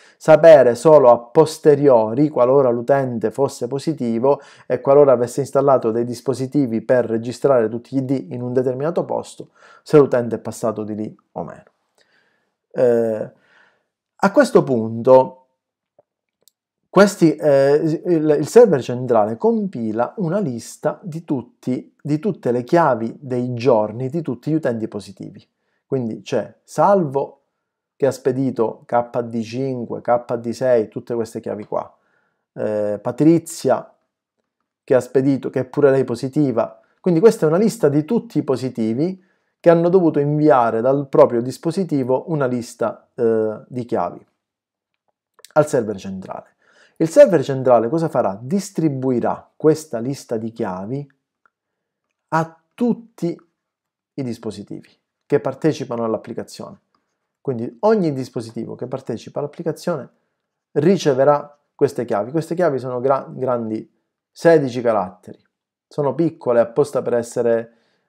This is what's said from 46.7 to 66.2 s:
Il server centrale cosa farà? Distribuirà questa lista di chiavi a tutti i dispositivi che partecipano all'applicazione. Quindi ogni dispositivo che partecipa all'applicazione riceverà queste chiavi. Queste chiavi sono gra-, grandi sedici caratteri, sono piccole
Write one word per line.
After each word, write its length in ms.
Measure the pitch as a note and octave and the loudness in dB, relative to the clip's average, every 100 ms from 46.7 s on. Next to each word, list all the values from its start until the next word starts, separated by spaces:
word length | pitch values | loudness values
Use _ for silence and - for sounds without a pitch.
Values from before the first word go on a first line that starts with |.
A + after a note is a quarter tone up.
| _ _ - | _ _ -6
Il 120 | D#3+ | 0
server 340 | C#4+ C4+ E3 | 6 6 6
centrale 460 | C3 C3+ B2+ A#2 A#2 | 0 -2 4 4 4
cosa 180 | E3 E3 | -2 -2
farà? 300 | C3 A2 G2+ | -2 -2 -4
Distribuirà 1120 | B2+ G3 F#3+ - D#3+ C3 C3 A#2+ G#2 - _ - | -6 -6 -6 -2 -2 -2 -2 -2 -2 -6 _ 0
questa 420 | D3+ D3+ - A2+ | 2 2 -4 -8
lista 400 | B2 C#3 - A#2 | -8 -8 -8 -8
di 140 | A2+ | -8
chiavi 600 | A#2 G#2+ F#2 G2+ C3+ C#3 _ _ _ _ _ _ _ _ _ _ _ - | -8 -8 -8 -10 -10 -12 _ _ _ _ _ _ _ _ _ _ _ -4
a 320 | D#3+ D#3+ - _ - | -4 -4 -10 _ -4
tutti 600 | A#3+ A#3 - - E3+ - _ _ _ _ _ _ _ | -4 -4 -8 -10 -8 -8 _ _ _ _ _ _ _
i 80 | - | -12
dispositivi 720 | B2+ A2+ A2 G2+ G2 G2 - _ _ _ - | -10 -10 -12 -12 -14 -16 -18 _ _ _ -2
che 140 | C#3+ | -2
partecipano 640 | C#3 C3 D#3 D3 B2 A#2+ | -2 -4 -4 -4 -8 -6
all'applicazione. 800 | A2+ A2 - A2 G#2 - - - _ _ _ _ _ _ | -4 -6 -8 -14 -14 -16 -18 -20 _ _ _ _ _ _
Quindi 340 | - A#2 A#2+ A#2+ | -8 -6 -8 -2
ogni 340 | G#3 A3 E3 | 0 2 0
dispositivo 640 | C3 B2+ B2+ A2+ A#2 A2 A2 | -4 -8 -10 -10 -12 -12 -12
che 100 | B2 | -10
partecipa 540 | C3+ - A2+ - C3+ | -10 -8 -10 -10 -10
all'applicazione 680 | C#3+ - E3 D3+ - D3 - _ _ _ _ _ _ | -10 -8 -8 -6 -6 -8 -10 _ _ _ _ _ _
riceverà 840 | D3+ E3 F#3+ D3+ B2+ C#3 D3 - _ _ | 0 2 2 2 2 2 2 -2 _ _
queste 320 | - C#3 - A#2 | -4 -2 -2 -4
chiavi. 240 | G#2 A2 | -4 -4
Queste 240 | D#3 D3+ | -6 -6
chiavi 240 | E3+ E3+ C3 | -2 -2 -2
sono 220 | B2+ B2 | -6 -4
gra-, 260 | C3+ C3+ - | -2 -2 -4
grandi 640 | - B2+ B2 A2 A2 - _ _ _ _ | -8 -4 -4 -4 -8 -10 _ _ _ _
sedici 520 | - E3+ D#3+ C3+ A#2+ | 0 4 4 2 -2
caratteri, 580 | A#2 G#2+ F#2 - - - _ _ _ _ _ | -2 0 -2 -10 -20 -20 _ _ _ _ _
sono 260 | - C#3 | -6 -4
piccole 460 | C#3 | -2